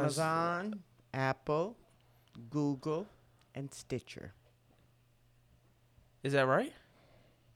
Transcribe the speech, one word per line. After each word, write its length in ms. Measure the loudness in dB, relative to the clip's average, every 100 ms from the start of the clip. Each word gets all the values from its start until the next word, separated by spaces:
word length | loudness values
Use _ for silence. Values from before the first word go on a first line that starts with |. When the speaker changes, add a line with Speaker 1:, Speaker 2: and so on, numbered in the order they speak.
| 2 2
Speaker 1:
Amazon, 640 | 2 2 0 0 -4 -8 -14 -20 -8
Apple, 640 | 0 0 0 -2 0 -2 -6 -20 -20 _ -20 -20 -18 -6
Google, 560 | 0 0 0 -2 -4 -6 -16 -20 _ _
and 180 | -10 -10
Stitcher. 600 | -10 -6 -6 -6 -14 -14 -18 _ _ _ -20 _ _ _ _ _ _ _ -20 _ _ _ -20 -20 -6
Speaker 2:
Is 100 | 2
that 120 | 4 6
right? 260 | 4 2 -6 -20 -20 -20 -20 -20 _ _